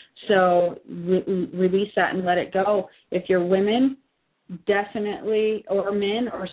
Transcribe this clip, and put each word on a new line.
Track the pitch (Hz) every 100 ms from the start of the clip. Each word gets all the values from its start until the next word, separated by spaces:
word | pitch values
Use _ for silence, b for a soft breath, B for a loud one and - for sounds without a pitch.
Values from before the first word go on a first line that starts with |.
| B - -
So | 190 180 175 175 - -
re-, | 175 175 185 -
re-, | 185 147
release | 175 185 190 202 -
that | 175 190
and | 180
let | 180
it | -
go. | 190 196 208 190 B _
If | 185 185
you're | 185 175
women, | 190 202 240 269 269 _ _ _ _ - 180 -
definitely, | 202 202 220 208 196 208 214 214 214 -
or | 196 196
men, | 208 202 220 247
or | - 185